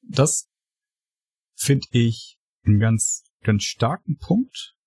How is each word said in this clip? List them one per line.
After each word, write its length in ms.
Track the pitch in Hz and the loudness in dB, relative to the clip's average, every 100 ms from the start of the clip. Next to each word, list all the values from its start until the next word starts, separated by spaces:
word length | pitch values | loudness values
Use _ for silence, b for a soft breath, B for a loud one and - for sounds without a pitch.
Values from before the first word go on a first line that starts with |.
Das 460 | _ - 147 - - _ _ _ _ _ _ _ _ _ _ _ | _ -2 0 -2 -8 _ _ _ _ _ _ _ _ _ _ _
finde 320 | - 139 - | 0 0 0
ich 460 | 123 117 113 - _ _ _ - | 0 0 -2 -12 _ _ _ 2
einen 140 | 104 | 2
ganz, 440 | 113 113 - - _ _ | 4 0 0 -4 _ _
ganz 200 | - 104 | 0 0
starken 540 | - - 120 165 - 147 | -2 -4 -4 -4 -6 -8
Punkt. 580 | - 190 254 - - _ | -2 -2 -2 -8 -20 _